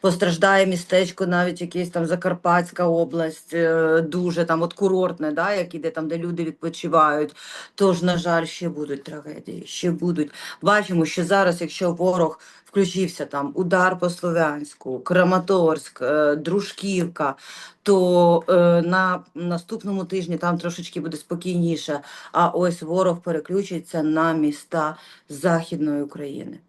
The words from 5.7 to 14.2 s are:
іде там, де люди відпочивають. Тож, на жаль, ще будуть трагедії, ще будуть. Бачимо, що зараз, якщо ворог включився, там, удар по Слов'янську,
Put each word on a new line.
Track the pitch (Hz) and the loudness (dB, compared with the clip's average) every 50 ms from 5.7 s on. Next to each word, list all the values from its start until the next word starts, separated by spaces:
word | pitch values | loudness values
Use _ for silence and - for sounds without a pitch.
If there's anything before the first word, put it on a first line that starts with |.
| - | -8
іде | 165 147 165 | -6 -6 -6
там, | 160 165 160 156 | -6 -4 -6 -4
де | 165 170 | -4 -4
люди | 170 175 175 165 170 | -4 -6 -4 -4 -6
відпочивають. | 160 156 _ - 165 165 - - 175 151 165 156 151 147 151 151 151 - - - - - - - - _ | -6 -6 _ -10 -10 -10 -6 -6 0 4 4 4 4 4 0 -2 -4 -6 -14 -20 -18 -16 -18 -18 -18 _
Тож, | - 196 190 180 170 165 | 2 2 2 2 2 2
на | 180 180 170 | 0 0 0
жаль, | 170 175 170 165 165 | 0 0 0 0 0
ще | 165 - - 185 170 | -2 -8 -6 -8 -6
будуть | 143 147 151 143 143 139 139 | -6 -6 -8 -8 -8 -10 -10
трагедії, | - 156 151 143 147 151 - - - - 175 - | -14 -14 -14 -14 -14 -16 -16 -14 -14 -14 -14 -14
ще | - - - - 180 | -14 -12 -4 -2 -2
будуть. | 170 - - 180 175 170 202 - - - - - - - - | -2 0 0 -2 0 0 -2 -4 -6 -16 -16 -16 -14 -2 2
Бачимо, | 170 202 208 202 175 185 170 160 | 4 4 4 2 2 0 0 0
що | 151 - - 175 | 0 0 -4 0
зараз, | 175 196 196 196 185 170 175 | 2 4 4 4 4 2 0
якщо | 175 156 - - 190 175 170 | -4 -8 -6 -2 -2 -2 0
ворог | 175 180 185 180 180 170 151 160 - - - - - _ _ _ | 2 0 0 2 2 2 0 0 -6 -18 -20 -20 -20 _ _ _
включився, | 202 196 175 180 185 190 175 - - 151 | 0 0 0 2 -2 -2 -2 -2 -6 -10
там, | 139 - 143 143 143 - | -6 -4 -6 -4 -4 -2
удар | 160 185 175 185 185 180 185 185 180 | -2 0 2 4 4 4 4 2 0
по | 175 180 | -2 -4
Слов'янську, | 170 - | -4 -2